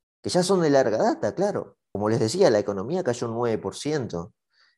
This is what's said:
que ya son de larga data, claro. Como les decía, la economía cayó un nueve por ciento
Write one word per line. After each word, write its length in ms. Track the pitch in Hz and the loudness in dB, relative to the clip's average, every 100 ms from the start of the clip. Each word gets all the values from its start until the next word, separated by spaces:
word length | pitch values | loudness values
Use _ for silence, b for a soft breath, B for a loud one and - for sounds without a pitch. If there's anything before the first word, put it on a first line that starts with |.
| _ _ | _ _
que 100 | 104 | -2
ya 120 | 175 | -2
son 200 | 180 190 | 2 2
de 80 | 160 | 4
larga 280 | 139 120 110 | 4 4 2
data, 360 | 208 330 107 | 0 0 -4
claro. 420 | 101 202 143 - _ _ | -2 -2 -2 -8 _ _
Como 160 | 98 104 | -4 0
les 100 | 113 | 2
decía, 320 | 110 180 175 | 0 4 4
la 80 | 107 | 4
economía 460 | 101 98 113 180 | 2 -4 -4 -4
cayó 240 | 127 117 120 | -2 -4 -4
un 60 | |
nueve 240 | 113 120 107 | -2 -2 -2
por 180 | 98 - | -4 -8
ciento 560 | 143 151 104 85 87 _ _ _ _ | -6 -4 -4 -8 -10 _ _ _ _